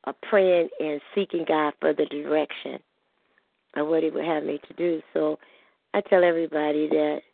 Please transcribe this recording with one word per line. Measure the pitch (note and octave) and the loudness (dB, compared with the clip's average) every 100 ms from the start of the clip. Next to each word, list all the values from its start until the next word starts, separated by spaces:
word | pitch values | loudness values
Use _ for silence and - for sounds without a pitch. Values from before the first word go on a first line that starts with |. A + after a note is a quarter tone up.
uh, | - C3+ - | -12 -12 2
praying | G#3 F#3+ F3 E3 - | 4 6 4 2 -4
and | D#3 D3 - | -6 -6 -4
seeking | - F#3+ F3 D#3+ | -4 -2 -4 0
God | D#3 D3+ - | 0 0 0
for | D#3+ | -2
the | D3 D3 | 0 -2
direction | C#3+ D3 D3+ D3 - - C3 _ _ _ _ _ _ _ _ _ - | -4 -2 -2 -2 -6 -12 -12 _ _ _ _ _ _ _ _ _ -6
of | D3+ | 0
what | D#3+ | 0
he | D#3+ | 0
would | D3+ | -2
have | D#3 D#3 | -2 -2
me | D3+ D3 - | -2 -8 -10
to | |
do. | - F3 D#3+ - | -4 -2 -2 -4
So | E3 D3+ D#3 _ _ _ _ _ | -2 -2 -4 _ _ _ _ _
I | G3+ | -4
tell | - F#3 | 2 4
everybody | F3 E3 D#3+ D#3 D3+ D3+ D3+ | 6 2 -2 -2 0 0 2
that | D#3 D3+ D3 _ | 2 2 -2 _